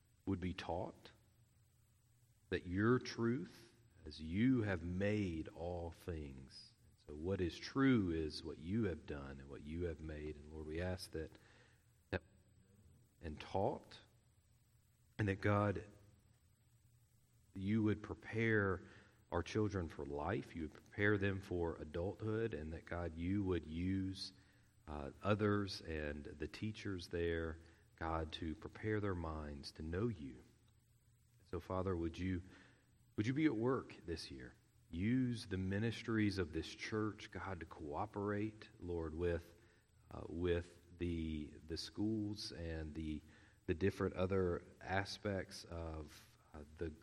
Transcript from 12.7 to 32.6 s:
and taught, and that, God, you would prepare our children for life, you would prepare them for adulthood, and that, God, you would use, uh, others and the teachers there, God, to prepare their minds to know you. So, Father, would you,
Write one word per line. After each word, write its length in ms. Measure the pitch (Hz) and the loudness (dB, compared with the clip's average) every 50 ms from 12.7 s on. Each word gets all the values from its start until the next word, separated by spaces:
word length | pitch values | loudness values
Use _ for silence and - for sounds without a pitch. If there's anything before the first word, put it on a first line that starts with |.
| - - - - - - - _ _ _ 90 | -20 -20 -20 -20 -20 -20 -20 _ _ _ -8
and 140 | 80 73 - | -8 -8 -8
taught, 580 | - - - 95 101 131 165 - - - - - - - _ _ _ _ _ _ _ _ _ _ _ _ _ - _ _ _ _ _ _ _ | -8 -2 0 2 2 2 0 -2 -8 -14 -18 -20 -20 -20 _ _ _ _ _ _ _ _ _ _ _ _ _ -20 _ _ _ _ _ _ _
and 100 | - 107 95 | 2 2 2
that, 120 | 95 95 | 2 4
God, 400 | - 104 104 101 104 104 95 - - - - - - - - - _ - - _ _ _ _ _ _ _ _ _ - - - _ _ _ _ _ _ _ _ _ _ _ - | 4 6 6 6 6 4 2 0 -4 -8 -16 -20 -20 -20 -20 -20 _ -20 -20 _ _ _ _ _ _ _ _ _ -20 -20 -20 _ _ _ _ _ _ _ _ _ _ _ -8
you 260 | 98 95 101 107 110 | -4 0 2 4 6
would 220 | 107 107 98 - - | 6 4 4 2 -2
prepare 760 | - 82 - - - - 110 113 113 110 107 101 98 90 78 - - - - - - - - - _ - | -6 -8 -8 -6 -4 0 2 4 6 6 6 6 4 2 0 -4 -10 -16 -20 -20 -20 -20 -20 -8 _ 0
our 100 | 87 85 | 0 0
children 460 | - - 110 107 101 95 95 82 78 | 2 2 2 2 2 2 0 -2 -2
for 160 | - - 71 | -4 -6 -6
life, 500 | 69 71 71 76 87 107 - 127 - - | -4 -4 -2 0 0 0 -2 -4 -6 -6
you 60 | 85 | -6
would 120 | 78 73 - | -6 -6 -6
prepare 440 | - - - - - 101 104 107 | -12 -18 -10 0 4 6 6 6
them 240 | 98 98 101 95 98 - - | 6 4 2 0 -2 -2 -2
for 280 | 92 87 85 82 - - | 0 0 0 0 -2 -4
adulthood, 720 | 76 78 76 85 87 101 - - 107 110 107 110 113 - - | -8 -6 -2 -2 -2 -2 -2 -4 -4 -2 0 0 0 -2 -2
and 180 | 73 78 78 | -4 -4 -6
that, 180 | 82 80 - - | -6 -8 -8 -6
God, 220 | 85 87 87 85 80 | -4 -2 -2 -2 -2
you 300 | 82 85 92 98 104 98 | 0 0 2 2 2 4
would 240 | 92 90 82 76 | 2 2 0 0
use, 640 | 76 78 85 90 92 98 95 95 95 95 - - - - - - - - - - _ _ - - - | -2 -2 0 2 2 2 2 0 0 -2 -4 -8 -10 -10 -16 -20 -20 -20 -20 -20 _ _ -18 -12 -8
uh, 200 | 73 73 71 67 - - | -6 -6 -6 -6 -8 0
others 600 | - 98 107 98 107 104 104 104 101 95 - - - | 2 4 4 6 4 4 4 2 0 -2 -4 -6 -6
and 440 | 82 80 78 76 73 73 76 71 - 73 73 | -6 -4 -2 -2 -2 -4 -4 -8 -10 -8 -6
the 80 | 78 | -6
teachers 640 | 71 - - 107 107 107 - - 104 95 90 87 - | -8 -6 -6 -6 -6 -4 -4 -4 -4 -4 -4 -6 -4
there, 460 | - 85 85 85 82 82 82 80 80 - - - - - - - - - | 0 0 2 2 2 2 0 -2 -4 -6 -12 -18 -20 -20 -20 -20 -10 -4
God, 320 | 82 80 82 80 80 78 | -2 0 0 0 0 -2
to 240 | - - 90 80 76 | -4 -4 -4 -4 -4
prepare 460 | - - - - - - 110 107 104 | -6 -8 -12 -10 -4 -2 0 0 2
their 140 | 101 101 92 | 2 0 0
minds 580 | 87 82 80 80 78 76 73 73 69 67 - - | -2 -2 -2 -4 -4 -6 -6 -8 -8 -10 -12 -10
to 120 | - 78 | -8 -6
know 220 | 80 85 92 110 | -2 0 0 0
you. 240 | 120 107 78 71 65 64 - - - - _ _ _ _ _ _ _ - _ _ - _ _ _ _ _ - - - | 0 -2 -4 -8 -10 -12 -14 -18 -20 -20 _ _ _ _ _ _ _ -20 _ _ -20 _ _ _ _ _ -20 -12 -6
So, 80 | - 85 | -6 -6
Father, 380 | - - 92 92 92 98 92 | -4 -2 0 0 2 2 0
would 200 | 82 85 82 80 | 0 0 -2 -2
you, 240 | - 90 95 92 87 - - - - | -2 0 0 0 0 -2 -8 -16 -20